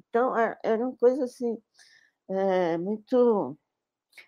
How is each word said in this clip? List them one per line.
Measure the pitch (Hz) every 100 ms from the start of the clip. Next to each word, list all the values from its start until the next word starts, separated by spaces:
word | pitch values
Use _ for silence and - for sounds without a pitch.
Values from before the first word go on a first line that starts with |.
| -
Então, | 233 254
é, | 220 226 -
era | - 220
uma | 254 254
coisa | 247 262
assim, | 247 - 240 214 _ _ - _ _ _ -
é, | 190 196 185 175 170
muito. | 185 214 - 254 240 208 131 151 _ _ _ _ _ -